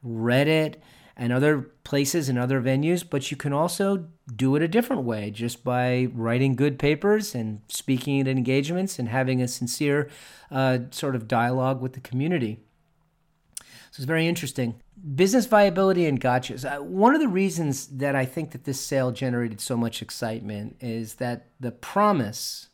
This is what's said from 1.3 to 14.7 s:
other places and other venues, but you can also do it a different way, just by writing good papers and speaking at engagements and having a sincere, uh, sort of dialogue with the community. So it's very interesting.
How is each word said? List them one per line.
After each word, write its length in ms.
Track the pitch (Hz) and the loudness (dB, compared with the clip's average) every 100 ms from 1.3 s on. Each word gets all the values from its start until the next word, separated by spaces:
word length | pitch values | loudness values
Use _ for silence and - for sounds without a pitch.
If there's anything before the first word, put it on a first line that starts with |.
other 380 | 123 147 151 127 _ | 2 4 2 -2 _
places 460 | - 143 143 170 139 | -4 -2 0 0 0
and 100 | 123 | 0
other 240 | 123 135 | 0 0
venues, 420 | 120 131 156 175 170 | 2 2 2 0 0
but 220 | 160 139 | -4 -4
you 60 | 143 | -6
can 160 | 147 | -2
also 540 | 139 170 175 196 196 165 - - | 0 0 0 0 0 -4 -18 -16
do 200 | 113 131 | -2 2
it 80 | 143 | 2
a 60 | 160 | 2
different 340 | 202 240 247 | 0 0 -2
way, 280 | 123 110 104 | -2 -4 -4
just 340 | 104 117 117 | -4 -6 -4
by 440 | 127 123 123 127 127 | -2 0 2 2 0
writing 400 | 127 113 120 139 | -2 -2 2 2
good 240 | 123 143 131 | 2 0 2
papers 560 | 143 151 202 214 208 | 0 2 2 2 0
and 260 | 127 110 107 _ | -6 -6 -8 _
speaking 520 | - - 131 147 139 | -10 0 0 2 0
at 80 | 135 | 2
engagements 680 | 131 120 135 143 180 190 - | 0 2 0 0 -2 -4 -4
and 100 | 120 | -4
having 340 | 123 131 127 | -2 0 0
a 60 | 123 | 0
sincere, 600 | - 120 - 147 143 147 - - - - | -2 -6 -2 0 0 -2 -8 -20 -20 -8
uh, 280 | 131 131 127 120 | 0 2 2 -2
sort 260 | - 147 131 | -6 -4 -4
of 120 | 110 | 0
dialogue 540 | 120 120 127 127 131 | 0 2 2 0 0
with 100 | 127 | -4
the 80 | 127 | -8
community. 600 | - 123 147 175 113 110 _ _ _ _ _ _ _ _ _ - - - - | -6 -2 0 0 -2 -6 _ _ _ _ _ _ _ _ _ -20 -20 -20 -20
So 100 | - | -12
it's 60 | 131 | -4
very 200 | 160 165 | 0 0
interesting. 540 | 170 139 - 120 | -2 -4 -4 -4